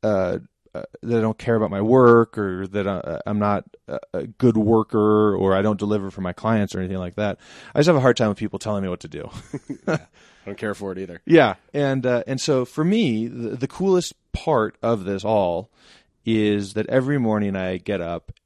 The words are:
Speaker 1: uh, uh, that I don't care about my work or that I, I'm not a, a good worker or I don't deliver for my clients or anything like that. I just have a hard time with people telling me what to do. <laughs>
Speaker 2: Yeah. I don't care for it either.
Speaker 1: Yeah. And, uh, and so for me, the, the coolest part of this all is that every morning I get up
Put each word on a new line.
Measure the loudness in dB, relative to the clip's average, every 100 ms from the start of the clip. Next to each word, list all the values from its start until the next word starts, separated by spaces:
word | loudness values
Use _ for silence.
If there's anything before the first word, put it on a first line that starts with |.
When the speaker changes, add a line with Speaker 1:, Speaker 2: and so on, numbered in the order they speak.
Speaker 1:
uh, | -2 0 0 -4 -8 _ _
uh, | -14 -14 -12
that | -2 0
I |
don't | 0 -2
care | -2 0
about | 0
my | 0
work | 4 8 8 8 6 0
or | -4 -4 -6
that | -4 -2
I, | -4 -6 -8 -4
I'm | -2
not | 0 -2 -6 -16 -12
a, | -12 -8
a | -10 -10
good | 0 2 4
worker | 4 2 2 2 4 4 4
or | 2 2 2
I |
don't | 0 -2
deliver | -2 -2 -4
for | -8
my | -8
clients | -4 0 0 0 -4
or |
anything | -6 -6
like | -8 -4
that. | -4 -6 -12 -20 -4
I | 2
just | 4
have | 4
a |
hard | 4 4
time | 0
with | -2
people | -6 -6
telling | -6 -4
me | -4
what | -8
to | -10
do. | -14 -14
<laughs> | -16 -14 -14 -12 -10 -6
Speaker 2:
Yeah. | -6
I | -8 _ _ _ -16
don't | -8
care | -8
for | -6 -10
it | -10
either. | -12 -10 4
Speaker 1:
Yeah. | 6 6 2 _
And, | -2 -2 0 0
uh, | 0 -2
and | -4
so | 0 0
for | 0 -2
me, | 0 2 2 0 -4
the, | -6 -8 -6
the | -8
coolest | -2 0 2 0 -10 _
part | -6 0 0 0 -2
of | -2 -2
this | -2 -4
all | 0 0 0 -2 -8 _ _ -20 _ _
is | -2 0 2 0 -2
that | -6 -2
every | 0 0 0
morning | 0 -2 -2 -4
I | -6 -6
get | -6 -6
up | -6 -8 -12 -20